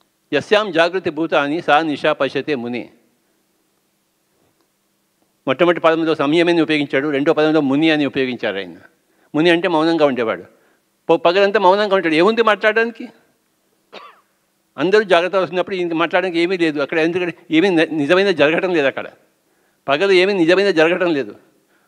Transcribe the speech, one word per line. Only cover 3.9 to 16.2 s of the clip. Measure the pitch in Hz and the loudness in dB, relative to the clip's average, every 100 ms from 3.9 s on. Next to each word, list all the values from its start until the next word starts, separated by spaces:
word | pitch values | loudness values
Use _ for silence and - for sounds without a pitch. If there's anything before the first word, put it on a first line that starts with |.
| _ _ _ _ _ _ _ _ _ _ _ _ _ _ _ - | _ _ _ _ _ _ _ _ _ _ _ _ _ _ _ -6
మొట్టమొదటి | 131 175 170 | 0 2 4
పదంలో | 165 160 160 156 | 2 2 0 0
సంయమిని | 143 165 170 170 | 0 2 2 2
ఉపయోగించాడు, | 151 151 143 139 151 | 0 -2 -2 -2 -2
రెండో | 139 147 | -2 0
పదంలో | 151 151 156 | 2 2 2
ముని | 139 139 160 | 0 2 2
అని | 151 139 | 2 0
ఉపయోగించారు | 139 131 120 113 98 | -2 -4 -4 -6 -6
ఆయన. | 90 87 - _ _ _ _ 147 | -10 -14 -20 _ _ _ _ 0
ముని | 170 | 2
అంటే | 170 185 | 2 0
మౌనంగా | 160 160 165 147 | 0 0 2 0
ఉండేవాడు. | 127 113 90 - _ _ _ _ _ - | 0 -4 -6 -10 _ _ _ _ _ 0
ప-, | 165 165 | 2 2
పగలంతా | 185 202 208 | 2 2 2
మౌనంగా | 185 202 208 190 | 2 2 2 0
ఉంటాడు, | 165 | 0
ఏముంది | 156 185 226 | 2 2 2
మాట్లాడడానికి? | 220 202 214 214 233 226 247 - _ _ _ _ _ _ _ - - - _ _ _ _ _ - | 0 2 0 0 -2 -6 -18 -20 _ _ _ _ _ _ _ -20 -20 -20 _ _ _ _ _ -6
అందరూ | 160 208 | 0 0
జాగ్రత్త | 208 175 180 190 | 2 0 2 -2
వస్తున్నప్పుడు | 165 180 175 190 | -2 -4 -6 -4
ఇంక | 175 | -4
మాట్లాడడానికి | 165 165 185 | -2 -2 -2